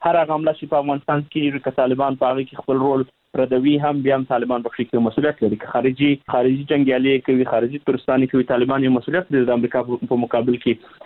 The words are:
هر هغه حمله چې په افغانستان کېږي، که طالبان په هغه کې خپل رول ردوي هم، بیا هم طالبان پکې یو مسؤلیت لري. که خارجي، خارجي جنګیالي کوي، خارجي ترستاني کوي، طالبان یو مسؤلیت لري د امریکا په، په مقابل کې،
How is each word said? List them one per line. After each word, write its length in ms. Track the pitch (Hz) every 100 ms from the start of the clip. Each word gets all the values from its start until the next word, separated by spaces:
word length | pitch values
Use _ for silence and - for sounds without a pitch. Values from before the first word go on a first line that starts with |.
هر 140 | - 170
هغه 180 | 156
حمله 180 | 151 156
چې 160 | 151 147
په 80 | 151
افغانستان 480 | 143 139 - 147 147
کېږي، 320 | 160 147 139
که 60 | 131
طالبان 440 | 127 127 127 139
په 120 | 131 127
هغه 160 | 131
کې 180 | 131 -
خپل 160 | - 135
رول 280 | 135 135 131 _ _ -
ردوي 360 | 131 127 135 147
هم، 200 | 147 143
بیا 140 | 135 135
هم 80 | 131
طالبان 340 | 123 120 123
پکې 320 | 117 - 120
یو 60 | 123
مسؤلیت 420 | 117 107 147 143
لري. 140 | 107 104
که 100 | -
خارجي، 420 | 120 131 131 143 139 -
خارجي 320 | 131 127 135 143
جنګیالي 500 | 147 135 127 135 135 -
کوي، 180 | 131
خارجي 360 | 123 113 120 147 -
ترستاني 360 | 127 - 131 131
کوي، 200 | 135 127
طالبان 360 | 123 123 135
یو 60 | 131
مسؤلیت 400 | 127 120 165 180
لري 120 | 143
د 60 | 123
امریکا 320 | 120 120 131
په، 260 | 120 123 123
په 80 | 123
مقابل 400 | 120 120 123 123
کې، 180 | - 113 - -